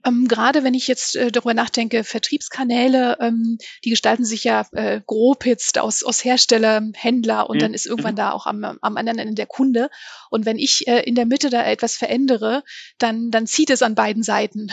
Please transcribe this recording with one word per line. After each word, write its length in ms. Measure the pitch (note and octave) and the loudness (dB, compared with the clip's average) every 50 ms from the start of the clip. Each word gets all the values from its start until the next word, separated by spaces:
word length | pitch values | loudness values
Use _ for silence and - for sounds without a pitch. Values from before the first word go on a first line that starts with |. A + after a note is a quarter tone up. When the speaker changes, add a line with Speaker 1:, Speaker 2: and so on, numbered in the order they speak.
| - | 0
Speaker 1:
Ähm, 240 | B3+ A#3+ A#3+ B3+ A3+ | 0 2 4 4 2
gerade 340 | A3+ G#3+ A3 C4 C#4 D4+ C4 | 2 2 2 2 2 2 2
wenn 100 | C4 B3 | 2 0
ich 140 | B3+ - | 0 0
jetzt, 300 | - B3 - - - - | 0 -2 -2 -2 -4 -2
äh, 120 | - B3 A#3+ | -2 -2 0
darüber 240 | G#3+ A#3+ - A#3+ A3+ | 0 0 0 0 0
nachdenke, 520 | A#3+ A#3+ - - A#3+ A3+ G#3+ A#3+ A3+ G#3 | 0 -2 -2 -2 -2 -2 0 -2 -2 -2
Vertriebskanäle, 1120 | - - A3 - - D4 - - - - - C4 A#3+ A#3+ A#3+ B3 C4 C4 C4 B3 A#3+ - - | -2 -6 -4 -4 -2 -4 -4 -6 -6 -8 -4 -2 0 2 2 4 4 4 4 4 2 0 0
ähm, 380 | A#3 A#3 A#3 A3+ A3+ A3+ A#3 A3+ - - - - - | 0 0 0 2 0 0 -2 -4 -6 -14 -12 -6 -2
die 60 | A#3 | 0
gestalten 340 | A3+ - - G#3+ A#3+ B3 B3 | 0 2 2 2 2 2 0
sich 220 | G#3+ A3+ G#3 - | -2 -2 -2 0
ja, 200 | A#3 A3 G#3+ G#3 - | 0 0 0 -2 -4
äh, 300 | - - A3 G#3 G3+ G#3+ - | -6 -4 -2 -2 -4 -4 -4
grob 400 | - A3 A3 A#3 B3+ C#4 - - | -4 0 4 4 4 4 4 2
jetzt 320 | B3+ A#3 - - - - | 0 0 0 0 -2 -2
aus, 260 | - - G#3+ - - - | 0 0 -2 -2 -4 -2
aus 200 | - A3+ - - | -2 -2 -2 0
Hersteller, 580 | B3 B3+ B3 - - A#3 A3 A3 A3 A3 G#3+ A3 A3 G3+ | 2 2 4 4 4 4 4 4 4 2 2 0 -4 -6
Händler 540 | - - A#3 B3+ B3 A3 A3 G#3+ G#3+ - - | -4 0 0 2 2 2 0 0 0 0 0
und 80 | A3 | 0
Speaker 2:
Mhm. 20 | G#3 | 0
Speaker 1:
dann 140 | A3 A3 A3 | 0 0 -2
ist 120 | G#3+ - | -4 -6
irgendwann 280 | - A#3+ A3+ C#4+ A3 G3+ | -6 -4 -2 -2 -2 -2
Speaker 2:
Mhm. 40 | |
Speaker 1:
da 140 | G#3 G#3 G3 | -2 -2 -2
auch 140 | - - - | -2 -4 -4
am, 180 | - G#3+ G#3 G#3 | -6 -6 -6 -6
am 340 | - - - - A3 G#3+ | -8 -8 -6 -6 -4 -4
anderen 220 | - A3+ A#3 A#3 A3 | -4 -4 -4 -4 -4
Ende 160 | - A3 A3 | -4 -6 -4
der 100 | G#3+ G#3 | -6 -6
Kunde. 440 | - - - C4+ C4+ A#3+ A3+ B3+ D4+ - - - - - - - - | -6 -2 0 2 2 2 2 0 -2 -4 -12 -20 -20 -20 -20 -10 -4
Und 160 | - A3 G#3 | -4 -2 -2
wenn 120 | A3+ A3+ | -2 -2
ich, 300 | - C#4 C4+ - - - | 0 0 0 0 0 2
äh, 140 | B3+ A#3+ B3 | 2 2 2
in 140 | - B3 A#3+ | 2 2 0
der 100 | B3 A#3 | 2 2
Mitte 240 | A#3 C4 C#4+ D4+ C#4 | 2 0 0 0 0
da 160 | B3 A#3+ - | 0 0 0
etwas 320 | A3 A3 - A#3 A#3 - | 0 0 0 -2 -4 -4
verändere, 680 | - A#3+ - - B3+ C#4 C4 B3 G3+ G#3+ A3 A#3+ C#4+ - - - - - - _ | -4 -4 -2 0 0 2 2 2 0 0 -2 -2 -2 -4 -8 -18 -20 -20 -14 _
dann, 320 | - - - A3 A3+ A#3 A#3 | -2 -2 -2 -2 -2 -2 0
dann 160 | A3 A3+ A3+ | 0 0 0
zieht 240 | - - - D#4 C#4+ | 0 0 0 2 2
es 120 | C4 - | 4 2
an 140 | B3 A3+ G#3+ | 2 2 2
beiden 280 | A3 G#3+ G#3+ G#3 A3+ G#3+ | 0 0 0 0 -2 -2
Seiten. 460 | A3 G3+ G#3+ A3 G3+ - G#3+ G#3+ F#3+ | 0 0 0 0 -2 -4 -8 -10 -8